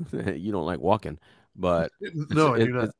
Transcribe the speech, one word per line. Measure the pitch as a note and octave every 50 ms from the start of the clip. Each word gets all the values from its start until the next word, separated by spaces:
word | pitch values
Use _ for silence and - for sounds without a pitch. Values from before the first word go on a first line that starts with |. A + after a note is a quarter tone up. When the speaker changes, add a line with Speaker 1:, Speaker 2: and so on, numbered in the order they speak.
Speaker 1:
<laughs> | E3 -
you | - - - - E2 C#2 F2+ G#2+
don't | G#2 F#2 D#2
like | E2 F2+ C#2
walking, | B1 F2+ G#2+ A2 - D#2 D#2+ - _ _ _ _ _ _ _
but | - F#2 F2+ F2 E2 E2 D2 _ - G#2
Speaker 2:
N-, | - - D#3 D3+ C#3+
Speaker 1:
it's | -
Speaker 2:
no, | D3+ D#3 C#3+
Speaker 1:
a, |
Speaker 2:
I | A#2+ A2+
do | A2+
Speaker 1:
it, | B2 B2
Speaker 2:
not. | B2+ A#2 G#2 -